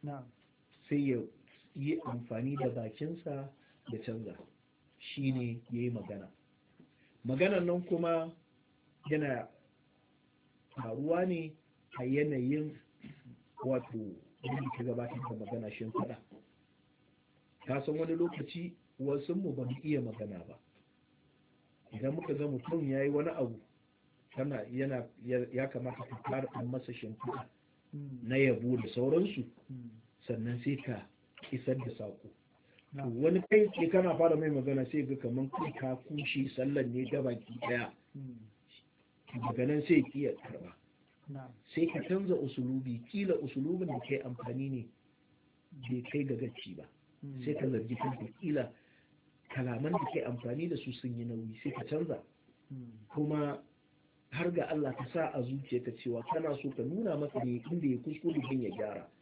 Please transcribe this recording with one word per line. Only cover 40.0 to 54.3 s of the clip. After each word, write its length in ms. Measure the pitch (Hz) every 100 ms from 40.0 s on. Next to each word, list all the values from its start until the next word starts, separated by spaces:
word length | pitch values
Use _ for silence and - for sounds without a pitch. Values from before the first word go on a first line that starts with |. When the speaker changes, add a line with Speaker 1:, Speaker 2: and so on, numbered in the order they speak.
Speaker 2:
ki 180 | 131 139
ya 80 | 139
karɓa. 420 | - - - - - _ _ _ _ -
Speaker 1:
Na. 200 | 139 127 123 -
Speaker 2:
Sai 120 | - 165
ka 140 | 151 -
canza 260 | 185 196
usulubi, 680 | 175 135 - 123 131 131 117 -
kila 260 | 202 196 151
usulubin 480 | 143 135 143 180 180
da 120 | 131
kai 200 | - 139
amfani 460 | 127 120 120 123 139
ne 180 | 131 113 - _ _ _ _ _ _ _ 147 120
bai 140 | 127 123
kai 140 | 147
ga 100 | 135
gaci 400 | 120 123 - - 90
ba. 80 | - _ _ _
Speaker 1:
Hmm. 200 | 143 135
Speaker 2:
Sai 100 | 127
ka 120 | 147 135
zargi 240 | 117 110 120
kanka, 300 | 135 120 107 -
kila 320 | 175 147 120 - _ _ _ _ _ _ _
kalaman 380 | - 123 113 147
da 60 | 175 -
kai 100 | 156 120
amfani 420 | 123 120 131 170
da 80 | 156
su 160 | -
sun 240 | 123 127 120
yi 80 |
nauyi, 320 | 120 113 113 113
sai 80 | 147
ka 120 | 131
canza. 360 | 117 151 165 - - _ _ _ _
Speaker 1:
Hmm. 220 | 135 120 110 107
Speaker 2:
Kuma 480 | 147 151 151 147 143 - _ _ _ _ _ _